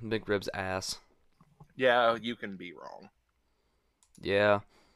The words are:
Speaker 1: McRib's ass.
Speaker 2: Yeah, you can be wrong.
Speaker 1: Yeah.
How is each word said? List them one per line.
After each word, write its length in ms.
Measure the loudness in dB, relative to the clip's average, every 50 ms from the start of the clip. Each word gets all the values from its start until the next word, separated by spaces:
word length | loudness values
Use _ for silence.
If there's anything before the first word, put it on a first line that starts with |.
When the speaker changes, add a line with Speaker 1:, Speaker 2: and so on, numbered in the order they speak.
| -6
Speaker 1:
McRib's 460 | -4 -4 -4 0 0 -2 -2 -2 -4 -6
ass. 440 | -6 -6 -4 -4 -6 -6 -6 -10 -12 _ _ _ _ _ _ _ _ -20 _ _ _ -20 _ _
Speaker 2:
Yeah, 420 | 0 2 4 4 6 6 4 2 2
you 140 | -2 -6 -8
can 220 | -8 -8 -12 -12 -12
be 160 | -14 -14 -14
wrong. 360 | -14 -16 -16 -18 -18 -20 -20 _ _ _ _ _ _ _ _ _ _ _ _ _ _ _ _ _ _ _ _ _ -10
Speaker 1:
Yeah. 380 | -4 0 2 4 4 4 4 2 0 _ _ _ _ _ _